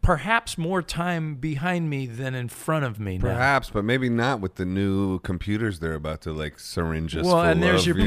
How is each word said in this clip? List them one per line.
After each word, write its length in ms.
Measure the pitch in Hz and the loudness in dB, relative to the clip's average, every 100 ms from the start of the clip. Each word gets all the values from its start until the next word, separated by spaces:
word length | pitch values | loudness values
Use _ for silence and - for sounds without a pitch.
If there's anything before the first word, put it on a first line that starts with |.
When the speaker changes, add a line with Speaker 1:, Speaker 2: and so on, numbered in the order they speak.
Speaker 1:
perhaps 560 | - 151 170 226 - - | 4 4 2 0 0 -4
more 240 | 165 185 | -2 -2
time 540 | - - 175 165 156 135 | -2 -4 -2 -2 -4 -4
behind 520 | 156 139 175 175 160 | -4 -2 0 0 0
me 180 | 139 127 | -2 -4
than 280 | 113 131 | -6 -4
in 140 | 127 120 | -4 -6
front 340 | - - 160 | -6 -2 0
of 160 | 131 104 | 0 -2
me 160 | 101 92 | -4 0
now." 60 | |
Speaker 2:
Perhaps, 480 | 123 120 131 135 - | 0 2 4 4 2
but 120 | 107 | -2
maybe 280 | 104 131 127 | 2 2 2
not 300 | 117 123 120 | 2 2 0
with 160 | 95 - | -2 -4
the 100 | 90 | -2
new 540 | 95 98 98 98 92 | 0 2 2 2 0
computers 580 | - 90 104 107 113 85 | -2 -4 -2 -2 -2 -4
they're 160 | 80 | -4
about 260 | 78 78 80 | -4 -6 -8
to, 120 | 82 | -6
like, 260 | 78 76 - | -6 -6 -8
syringe 560 | - - 82 80 80 82 | -8 -4 -2 -2 -4 0
us 80 | |
Speaker 1:
Well, 160 | 175 170 | 2 4
and 200 | 170 165 | 4 4
Speaker 2:
full 40 | 180 | 4
Speaker 1:
there's 100 | 185 | 4
Speaker 2:
of, 60 | 175 | 4
Speaker 1:
your 120 | |
Speaker 2:
you 40 | 180 | 2